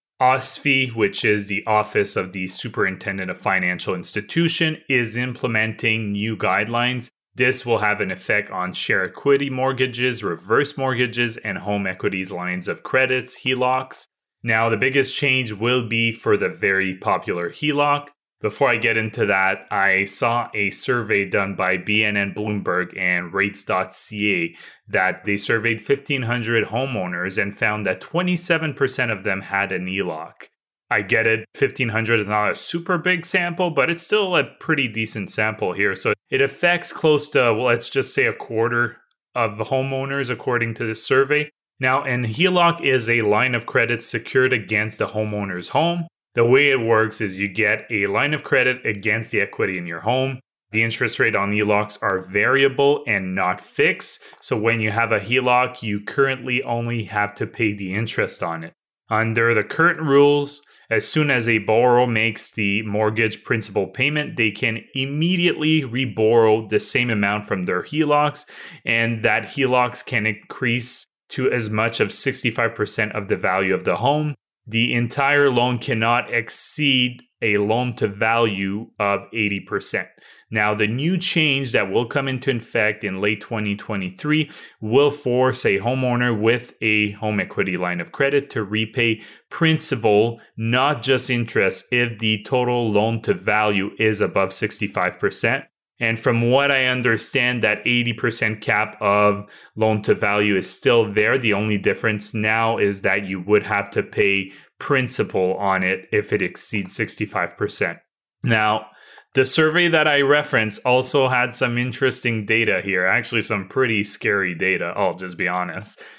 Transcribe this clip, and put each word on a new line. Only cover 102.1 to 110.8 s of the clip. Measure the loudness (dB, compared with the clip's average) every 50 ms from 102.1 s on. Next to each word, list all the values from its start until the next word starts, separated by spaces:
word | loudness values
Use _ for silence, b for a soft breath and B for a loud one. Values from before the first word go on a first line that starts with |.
| -2 -2 -4 -6 -4
now | -2 -2 0 0 2 2 0 2 2
is | 2 0 0 0 0
that | 0 0 0 -2
you | -4 -8 -8
would | 0 2 2 2 2
have | 2 -2 -2 -2 -2 -4
to | -4 -4
pay | -4 0 0 2 2 2 0 -2 -6 B B B B B -14
principal | -4 -2 0 0 0 -2 -2 -2 -2 0 0 0 0 2 0
on | 0 0 0 0 2 2
it | 0 -2 -2 -4 -2 -2
if | -2 0 0 -2
it | -2 -2
exceeds | -2 -4 -6 -8 -6 -4 -6 -6 -6 -4
sixty-five | -6 -4 -6 -4 -8 -8 -6 -4 -4 -4 -4 -4
percent. | -4 -6 -4 -2 -2 -2 -4 -4 -8 _ _ _ _ _ _ _ _ -2
Now, | 0 2 2 4 2 2 0 -2 -8 b b b b b b b b 0
the | 2 2
survey | 2 4 2 2 4 4 4 2 4
that | 4 4 4
I | 4 4 4
referenced | 4 6 4 4 4 2 0 0 0 0 -2 -2